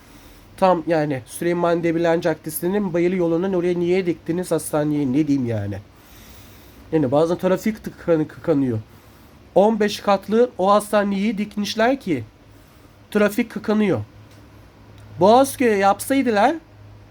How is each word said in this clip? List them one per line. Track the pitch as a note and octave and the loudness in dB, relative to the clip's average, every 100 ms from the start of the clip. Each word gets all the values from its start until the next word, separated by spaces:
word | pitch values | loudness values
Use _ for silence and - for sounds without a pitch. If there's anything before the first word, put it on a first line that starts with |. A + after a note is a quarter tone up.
| - - - - - - | -20 -20 -20 -20 -18 0
tam | F#3+ F3 D#3 | 2 2 0
yani | D#3+ D3+ C3 - | -2 0 -4 -8
Süleyman | - E3+ F3 E3+ E3+ | -6 -4 0 0 0
Demirel | E3+ E3 E3+ E3+ | 0 0 0 0
Caddesi'nin | F3 D#3 D#3+ - F3 G#3 G3 | 0 -4 -8 -6 -2 -2 -2
bayılı | E3+ F3 F#3+ | 0 0 0
yolunun | E3+ E3 F#3+ | 0 0 0
oraya | F#3 F3 F3 | -2 0 0
niye | F3 F#3 F3 | 0 0 0
diktiniz | D#3 - E3+ F3 | -4 -4 -6 -2
hastaneyi, | D#3+ - D#3 D3+ D3 C#3 | -4 -2 -2 0 0 0
ne | C3+ D3+ | 0 0
diyeyim | C#3 A#2+ | 0 0
yani. | A2 G2+ G2 - - - - - - - - - - - | -4 -4 -8 -12 -20 -20 -20 -20 -20 -20 -20 -20 -20 -2
Yani | D#3+ C3 | 0 2
bazen | C#3+ E3 F3 | 2 2 0
trafik | F#3 F#3 A3 G#3+ | 0 0 -2 -6
tıkanı-, | F3+ - - D#3+ D3+ | -10 -10 -2 0 0
tıkanıyor. | - - C#3+ C3 A2 - - - - - - - F3+ | -6 -2 0 0 -2 -6 -20 -20 -20 -20 -20 -2 2
On | G#3 A3 | 2 2
beş | G#3 G#3 | -2 -2
katlı | - G3 - A3+ B3 - | 0 -2 0 0 0 0
o | F#3+ | 2
hastaneyi | G#3 G#3+ G#3+ G3+ G3 G#3 G3+ | 2 2 -2 0 -2 -2 -4
dikmişler | G#3 G#3 G3+ G#3+ A#3 C#4 | -6 -6 -6 0 0 0
ki | F#3+ C3+ G#2+ _ - - - - - - - | -4 -6 -6 _ -20 -20 -20 -20 -20 -20 -4
trafik | G#3 G#3 G#3 A#3 | 0 0 0 -4
tıkanıyor. | - - G#3+ G#3 A#2+ G#2 - - - - - - - - - - - | -6 -2 0 2 0 -4 -16 -20 -20 -20 -20 -20 -20 -20 -20 -16 2
Boğazköy'e | F#3+ B3 C4+ - A#3+ G3+ | 6 6 4 0 0 2
yapsaydılar | G3 G#3 - C#4 B3 G#3 A#3+ E4 - - - - - | 2 0 0 0 2 2 2 0 -10 -20 -20 -20 -14